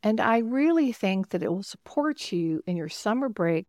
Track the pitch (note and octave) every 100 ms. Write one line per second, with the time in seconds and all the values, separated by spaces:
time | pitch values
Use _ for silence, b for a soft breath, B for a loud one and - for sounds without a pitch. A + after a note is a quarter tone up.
0 | G#3 A3 - A#3 A3+ C4 D4+ E4 C#4 A3+
1 | G3 F#3+ F#3+ F3+ - F3+ G3+ - - -
2 | D4 D4 - F3 E3 D#3+ - F3 D#3 -
3 | G#3 A#3+ C4+ G#3 E3+ E3